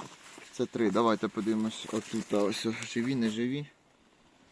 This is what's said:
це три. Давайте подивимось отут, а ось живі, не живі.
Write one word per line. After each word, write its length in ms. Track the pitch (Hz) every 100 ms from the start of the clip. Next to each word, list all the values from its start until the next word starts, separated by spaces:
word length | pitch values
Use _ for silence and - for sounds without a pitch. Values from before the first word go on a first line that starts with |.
| - - - - -
це 140 | - 120
три. 260 | 123 110
Давайте 360 | 98 117 107 104
подивимось 600 | - 104 110 110 - -
отут, 400 | 110 - 113 -
а 40 | 104
ось 300 | 101 110 113
живі, 480 | 113 - 120 120 135
не 140 | 113
живі. 380 | 107 123 139 143 _ _ _ _ _ _ _ -